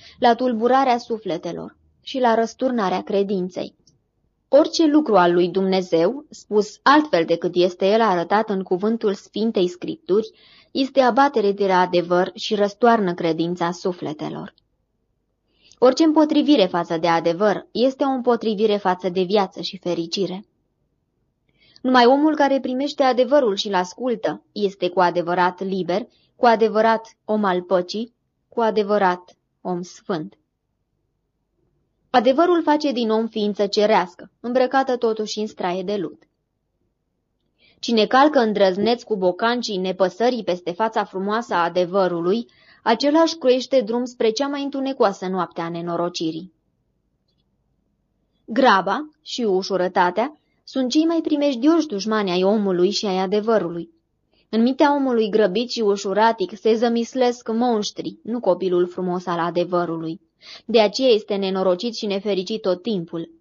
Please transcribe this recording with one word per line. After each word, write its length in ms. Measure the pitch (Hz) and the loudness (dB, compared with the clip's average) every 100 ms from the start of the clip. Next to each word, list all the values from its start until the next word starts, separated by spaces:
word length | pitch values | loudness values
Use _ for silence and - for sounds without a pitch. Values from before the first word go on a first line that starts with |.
| - - | -20 0
la 160 | 240 233 | 2 2
tulburarea 640 | 254 220 240 262 269 240 | 0 0 2 2 2 0
sufletelor 800 | - 220 196 165 175 165 165 _ _ _ | -2 -8 -6 -8 -8 -12 -14 _ _ _
și 180 | - 269 | -10 0
la 160 | 247 226 | 2 2
răsturnarea 680 | 226 - 262 247 185 185 | 0 -2 -2 0 -2 -2
credinței. 760 | - 196 202 196 180 - - _ _ _ _ _ _ _ _ | -2 -2 0 -2 -4 -8 -12 _ _ _ _ _ _ _ _
Orice 380 | 269 330 - 320 | 4 4 2 2
lucru 300 | 302 302 202 | 2 4 4
al 180 | 175 | 4
lui 160 | 175 180 | 4 0
Dumnezeu, 760 | 185 190 190 180 165 175 277 - | 0 0 0 0 0 0 -2 -14
spus 500 | - - 208 202 - | -20 -2 -2 -2 -2
altfel 420 | - 294 302 175 165 | 4 4 4 0 0
decât 260 | 170 180 175 | -2 -2 0
este 300 | 180 180 190 | 0 0 0
el 160 | 220 | 2
arătat 480 | 226 180 170 208 220 | 2 0 0 0 0
în 140 | 190 | -4
cuvântul 500 | 185 180 208 226 214 | -2 -2 -2 -2 -2
Sfintei 540 | 202 - 208 226 220 180 | -4 -8 -4 -2 0 -2
Scripturi, 640 | 180 - - - 196 220 _ _ - _ | -4 -12 -12 -2 -2 -2 _ _ -20 _
este 280 | - 269 277 | -4 0 2
abatere 520 | 254 220 285 262 202 | 2 4 2 2 0
de 160 | 202 196 | 0 2
la 120 | 185 | 2
adevăr 520 | 180 180 175 180 185 | 2 0 2 0 0
și 220 | - - 208 | -4 -6 -2
răstoarnă 580 | 202 - 240 226 190 | -2 2 2 4 0
credința 580 | 175 175 160 165 175 170 | -2 -4 -2 -4 -2 -4
sufletelor. 840 | 175 190 180 147 151 151 160 165 _ _ _ _ _ _ _ _ _ _ _ _ _ | -4 -6 -6 -10 -10 -10 -10 -14 _ _ _ _ _ _ _ _ _ _ _ _ _
Orice 260 | 247 262 | 2 4
împotrivire 640 | 320 311 302 294 262 285 185 | 4 4 4 2 4 4 4
față 320 | 175 170 165 | 0 -4 -2
de 100 | 170 | 0
adevăr 600 | 165 165 165 208 180 - | 2 0 0 0 0 -6
este 320 | 208 262 262 | -2 -2 0
o 60 | 277 | -2
împotrivire 680 | 269 247 233 214 202 214 208 | 0 0 0 -2 0 0 0
față 320 | 196 185 190 | -2 -2 -2
de 120 | 180 | -2
viață 400 | 180 208 190 - | 0 0 -2 -6
și 160 | 175 196 | -12 -8
fericire. 680 | 180 170 165 202 185 190 - _ _ _ _ _ _ _ _ _ _ _ _ _ | -6 -6 -6 -6 -6 -6 -14 _ _ _ _ _ _ _ _ _ _ _ _ _
Numai 240 | 254 254 240 | 2 4 6
omul 300 | 277 311 302 | 6 2 2
care 240 | 277 269 | 2 2
primește 440 | 247 254 285 - | -2 -4 -6 0
adevărul 520 | 262 247 240 294 240 196 | 0 2 2 2 2 -2
și-l 180 | 208 | -2
ascultă 720 | 196 185 - 247 220 160 151 _ | -2 -2 -6 -4 -2 -4 -6 _
este 380 | 208 196 190 180 | -4 -4 -2 -4
cu 100 | 180 | 2
adevărat 640 | 175 170 165 180 180 180 | 2 0 -2 0 0 0
liber, 440 | 196 190 170 185 240 _ _ _ | -6 -4 -2 -4 -6 _ _ _
cu 100 | 247 | 2
adevărat 720 | 220 220 208 226 220 - _ - | 4 2 2 2 0 -4 _ -6
om 180 | 214 | -2
al 180 | 208 180 | 0 -2
păcii, 520 | 180 185 180 208 233 _ _ _ _ | 0 -2 -2 -8 -10 _ _ _ _
cu 120 | - | -2
adevărat 760 | 226 214 202 208 190 180 - _ _ _ | 0 0 0 2 2 -2 -8 _ _ _
om 200 | 185 175 | -8 -6
sfânt. 560 | 185 - - 175 180 _ _ _ _ _ _ _ _ _ _ _ _ _ _ _ _ _ _ | -8 -16 -8 -6 -8 _ _ _ _ _ _ _ _ _ _ _ _ _ _ _ _ _ _
Adevărul 540 | 254 233 269 349 339 | 2 4 4 2 2
face 280 | 302 294 302 | 2 0 0
din 180 | 247 226 | -2 0
om 180 | 220 226 | -2 -2
ființă 400 | 220 208 202 202 | -4 -4 -2 -2
cerească, 640 | 208 208 208 180 - - _ | 2 2 2 0 -10 -20 _
îmbrăcată 580 | 233 254 254 269 262 247 | -4 0 2 0 0 -2
totuși 420 | 233 220 214 - | -2 -2 -6 -6
în 80 | 214 | -8
straie 360 | - 185 185 | -6 -6 -4
de 120 | 185 208 | -4 -6
lut. 280 | 156 - _ _ _ _ _ _ _ _ _ _ _ _ _ _ _ _ | -6 -10 _ _ _ _ _ _ _ _ _ _ _ _ _ _ _ _
Cine 260 | - 226 208 | -2 0 4
calcă 340 | 254 302 277 | 4 6 4
îndrăzneț 640 | 226 196 190 185 208 247 | 2 2 2 2 0 -2
cu 120 | - 214 | -4 0
bocancii 600 | 180 180 233 247 233 190 | 0 0 -2 -2 -4 -4
nepăsării 680 | 185 185 185 - 233 247 | -4 0 -2 2 -2 0
peste 280 | 180 175 170 | -4 -6 -6
fața 320 | 175 220 226 | -4 -4 -2
frumoasă 500 | 202 190 196 220 233 | -6 -6 -4 -4 -2
a 100 | 190 | -2
adevărului, 840 | 170 175 175 190 180 175 170 226 233 _ _ _ | 0 0 0 0 0 0 -2 -2 -4 _ _ _
același 520 | - 233 285 311 330 330 | -2 0 2 2 2 2
croiește 460 | 262 254 247 269 | 0 0 2 0
drum 240 | 208 233 247 | 0 -4 -6
spre 240 | - 226 | -2 -2
cea 180 | 220 285 | 0 -4
mai 160 | 285 | -4
întunecoasă 640 | 277 269 269 262 208 190 185 | -6 -6 -6 0 0 0 -6
noapte 340 | 185 170 - | -4 -4 -6
a 80 | 170 | -8
nenorocirii. 840 | 170 170 170 175 175 160 160 185 _ _ _ _ _ _ _ _ _ _ _ _ _ _ _ _ _ _ _ - | -8 -6 -4 -4 -4 -6 -8 -14 _ _ _ _ _ _ _ _ _ _ _ _ _ _ _ _ _ _ _ -4
Graba 640 | 233 254 196 185 202 302 _ | 2 4 4 2 -4 -6 _
și 200 | - - | -14 -4
ușurătatea 1000 | 226 185 190 190 180 196 180 180 262 - _ _ | 0 0 0 -2 0 2 0 0 -4 -8 _ _
sunt 280 | - 269 254 | -8 -4 0
cei 140 | 311 320 | 0 0
mai 160 | 330 | -2
primejdioși 640 | 320 294 285 240 285 330 302 | -2 0 0 2 2 2 0
dușmani 440 | 202 208 214 196 | -6 -2 -2 0
ai 120 | 180 | 0
omului 460 | 190 220 196 175 180 | 2 2 0 2 0
și 160 | 202 208 | 0 -4
ai 120 | 185 | -2
adevărului. 720 | 190 208 214 220 175 170 165 _ _ _ _ _ _ | 0 -2 0 0 0 -8 -12 _ _ _ _ _ _
În 120 | 220 | 0
mintea 340 | 240 262 294 285 | 0 2 2 2
omului 340 | 269 233 214 | 0 0 0
grăbit 400 | 214 202 190 240 | 2 2 0 -4
și 120 | 233 | -2
ușuratic 760 | 208 202 202 190 226 226 180 214 | 0 0 -2 2 2 0 -6 -2
se 160 | 226 | 0
zămislesc 760 | 226 240 233 233 262 247 240 - | 2 2 0 -4 0 0 0 -6
monștri, 680 | 226 247 220 208 - - - | -2 0 0 -2 -8 -12 -12
nu 160 | - 233 | -8 -4
copilul 480 | 202 180 190 175 180 | 0 0 0 0 0
frumos 380 | 185 185 180 180 | -4 -4 -4 -4
al 140 | 170 | -4
adevărului. 800 | 170 170 175 180 170 165 160 170 _ _ - - - | -2 -2 -2 -2 -4 -6 -8 -10 _ _ -20 -20 0
De 140 | 226 | 2
aceea 300 | 208 202 262 | 2 2 2
este 260 | 214 - 202 | 2 0 -4
nenorocit 600 | 196 190 190 180 233 220 | -2 -2 0 0 -4 -6
și 100 | 214 | -6
nefericit 560 | 196 208 190 180 220 | -4 -4 -4 -4 -4
tot 200 | 202 180 | -4 -4
timpul. 500 | 240 202 165 165 165 - | -4 -4 -6 -10 -12 -18